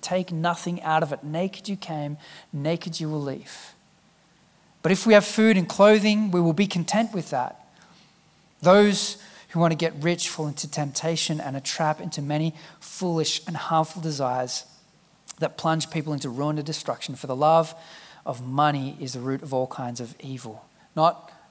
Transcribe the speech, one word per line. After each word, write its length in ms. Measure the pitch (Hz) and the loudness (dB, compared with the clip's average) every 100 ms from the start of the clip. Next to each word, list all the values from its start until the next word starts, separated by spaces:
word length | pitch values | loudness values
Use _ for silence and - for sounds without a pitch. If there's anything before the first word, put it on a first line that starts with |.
take 320 | - 185 180 | -4 -2 -2
nothing 500 | 165 170 170 - 175 | -2 -2 -2 -4 -6
out 220 | 160 156 | 0 0
of 80 | 156 | 0
it. 100 | 143 | -4
Naked 460 | 147 156 190 190 - | -6 -4 -4 -6 -8
you 80 | 196 | -8
came, 420 | - 156 147 147 - - - | -6 -6 -6 -8 -12 -20 -10
naked 460 | 147 147 170 175 160 | -6 -2 -2 -4 -6
you 100 | 156 | -4
will 140 | 151 | -4
leave. 520 | 139 131 - - - - _ _ _ _ _ _ _ _ _ _ | -4 -8 -10 -16 -18 -20 _ _ _ _ _ _ _ _ _ _
But 80 | 160 | 0
if 160 | 185 226 | 2 8
we 80 | |
have 100 | 208 | 8
food 320 | 196 - 220 190 | 6 4 6 6
and 120 | 165 | 2
clothing, 640 | - 202 214 214 214 214 | 6 8 8 4 2 2
we 80 | 175 | 2
will 120 | 170 | 4
be 140 | 156 202 | 4 2
content 480 | 175 165 202 226 | 0 0 0 0
with 160 | 196 156 | -4 -4
that." 340 | 135 123 - - _ - - _ _ _ _ _ - | -4 -4 -8 -20 _ -20 -20 _ _ _ _ _ 0
Those 580 | 165 202 208 190 - - - - - | 6 8 8 4 -2 -6 -16 -20 -6
who 100 | 165 | 2
want 100 | 170 | 2
to 60 | 160 | 2
get 180 | 165 156 | -2 -2
rich 260 | 165 175 - | -2 0 -2
fall 200 | - 151 | -4 -6
into 200 | 143 - | -6 -6
temptation 720 | - 147 135 160 165 - 196 | -4 -4 -4 -2 -2 -2 -4
and 160 | 143 135 | -4 -6
a 40 | |
trap, 400 | - - 156 151 | -6 -2 0 0
into 200 | 175 - | -4 -6
many 320 | 143 147 160 156 - - | -2 -2 -2 -4 -16 -18
foolish 600 | - - 185 165 147 - - | -12 -6 -2 0 0 -2 -6
and 100 | 160 | -8
harmful 460 | - 160 160 185 | 0 0 0 -4
desires 600 | 160 143 131 127 127 - - _ _ _ _ _ - - | -6 -2 -2 -2 -4 -6 -10 _ _ _ _ _ -16 -6
that 180 | 156 - | -6 -2
plunge 340 | 160 160 151 | -2 0 -2
people 220 | 165 151 | -6 -4
into 160 | 147 139 | -6 -6
ruin 300 | 123 147 151 | -4 -4 -4
and 80 | 147 | -4
destruction. 480 | 151 - 123 - | -8 -6 -8 -8
For 140 | 131 135 | -10 -6
the 80 | 131 | 2
love 360 | 151 165 160 - - - - - - | 4 6 4 -4 -18 -20 -20 -16 -10
of 180 | 123 | -8
money 520 | 123 135 147 143 135 151 | -4 2 2 2 -4 -8
is 140 | 135 | -10
the 80 | 123 | -8
root 240 | 127 135 | -4 -6
of 100 | 143 | -4
all 140 | 131 127 | -2 -2
kinds 320 | - 123 120 | -4 -8 -8
of 160 | 117 - | -12 -14
evil. 460 | 135 131 113 110 - _ _ - | -12 -12 -12 -16 -20 _ _ 2
Not 340 | 165 - - - _ | 2 2 -10 -20 _